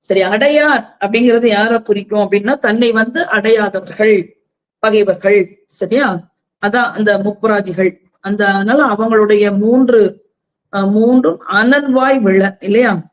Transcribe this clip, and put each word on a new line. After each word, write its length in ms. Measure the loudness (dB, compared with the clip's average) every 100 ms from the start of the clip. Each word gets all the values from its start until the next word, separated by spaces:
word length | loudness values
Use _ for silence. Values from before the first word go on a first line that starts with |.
சரி, 180 | -2 -2
அடையார் 760 | 0 0 2 2 2 0 -4 _
அப்படிங்கிறது 460 | -4 0 2 2 2
யாரை 360 | 0 0 -2
குறிக்கும் 380 | -2 -4 -2 -2
அப்படின்னா, 340 | 0 -2 -2 -2
தன்னை 320 | -2 0 0
வந்து 340 | 0 -2 -4 -4
அடையாதவர்கள், 880 | -2 0 0 0 -6 -10 -2 2 2 -2 _ _ _ _ _
பகைவர்கள். 560 | 0 0 0 0 2 0 0 -8 _
சரியா? 420 | -10 -4 -2 -2 -4 -10 _ _ _
அதான் 260 | -4 -2 -4
அந்த 260 | -2 0 0
முப்புராதிகள். 760 | -2 -4 -2 -2 -4 -2 -2 -4 _ _
அந்த, 240 | -8 -2 0
அதனால 380 | 0 0 2 0
அவங்களுடைய 720 | 0 0 2 2 2 2 0
மூன்று, 440 | 0 2 4 4 2 -2 _ _ _ _ _
அஹ், 160 | -4 -2
மூன்றும் 480 | 0 2 2 0 -4 -4
அனல்வாய் 680 | -2 2 0 2 0 2 2
விழ 360 | 2 2 0 -4
இல்லையா? 340 | -2 0 0 -2 -8